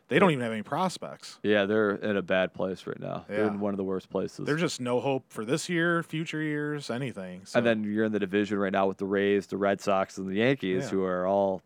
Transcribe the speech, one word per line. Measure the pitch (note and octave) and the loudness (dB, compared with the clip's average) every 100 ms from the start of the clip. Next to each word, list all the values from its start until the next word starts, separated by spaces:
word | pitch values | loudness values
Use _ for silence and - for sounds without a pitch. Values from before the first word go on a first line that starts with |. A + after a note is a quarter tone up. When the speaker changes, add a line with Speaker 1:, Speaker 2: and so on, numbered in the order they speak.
| - | 0
Speaker 1:
they | A#2+ | 4
don't | G3 | 6
Speaker 2:
Yeah. | |
Speaker 1:
even | C#3 | 4
have | A#2 | -2
any | A2 | -4
prospects. | G#2 D3 F#3 - D#2 C#2+ - - | -4 -2 -2 -4 -12 -12 -16 -4
Speaker 2:
Yeah, | G2+ G#2 G2 | 2 2 4
they're | G#2+ G#2 | 2 2
in | G2 G#2+ G2 | 0 -2 -2
a | |
bad | F2+ F#2 F2+ | 0 0 0
place | - F#2+ F2+ - | -2 -6 -6 -8
right | E2+ | -10
now. | F#2 F2+ - | -8 -10 -6
They're | G#2 | -2
Speaker 1:
Yeah. | G#2+ | -2
Speaker 2:
in | G2+ | 0
one | G2+ | -2
of | G2 | -2
the | |
worst | F#2+ F#2+ - | -4 -4 -4
places. | G2 F2 - | -4 -4 -6
Speaker 1:
There's | G2+ D3+ | -4 -2
just | E3 - | -2 -4
no | B2 B2 | -2 -2
hope | B2+ C3 - | 0 -4 -6
for | - | -10
this | A2 D#3 - | -4 -4 -2
year, | E3+ E3+ E3+ | 0 0 0
future | D#3+ D#3 - D#3 | -2 -6 -6 -4
years, | D#3 D3 D3 D3 C#3+ | -4 -2 -4 -6 -6
anything. | A#2 C3+ G2+ F#2 F2+ | -6 -6 -8 -10 -12
So. | G2 B2 | -4 2
Speaker 2:
And | A#2 | 4
then | A2 | 2
you're | G#2 G#2+ | 0 2
in | A2 | 2
the | G#2 | 2
division | G2 G2+ G2+ G2+ | 2 2 2 0
right | G2 | 0
now | G2 G2 | 2 2
with | G2 | 0
the | G2 | 0
Rays, | G2 G2+ G2+ - | 2 4 4 2
the | G2 | 0
Red | G2 G2 | 2 2
Sox, | - F#2+ F#2+ - | 2 0 0 -4
and | F#2+ | -4
the | |
Yankees, | G2 A#2+ C#3 F#2+ F#2+ | 2 2 2 0 -2
Speaker 1:
Yeah. | - | 0
Speaker 2:
who | F#2+ | -2
are | F#2 F2+ F#2 | 0 0 2
all | G2 G2 F#2+ | 2 2 0